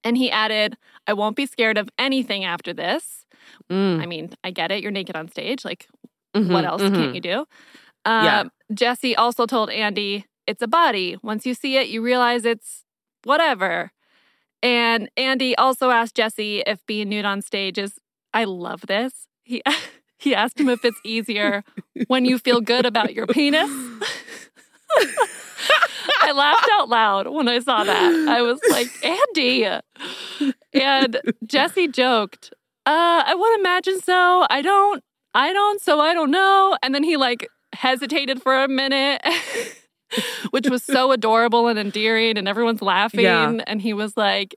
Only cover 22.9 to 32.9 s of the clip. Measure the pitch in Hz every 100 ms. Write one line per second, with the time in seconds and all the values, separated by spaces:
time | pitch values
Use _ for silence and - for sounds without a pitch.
22.9 | 226 208 214 220 247 285 302 330 269 247
23.9 | 226 - - - - - _ _ _ _
24.9 | 622 415 - 440 - - - - 587 679
25.9 | - - 571 - 277 285 349 494 415 262
26.9 | 233 220 196 - 302 247 240 254 226 208
27.9 | 190 359 330 311 240 240 262 466 311 247
28.9 | - 262 370 539 359 254 254 208 175 -
29.9 | _ - - - - 285 - _ - 269
30.9 | 269 269 226 - 220 220 269 277 - 339
31.9 | 240 220 233 208 - - - _ _ -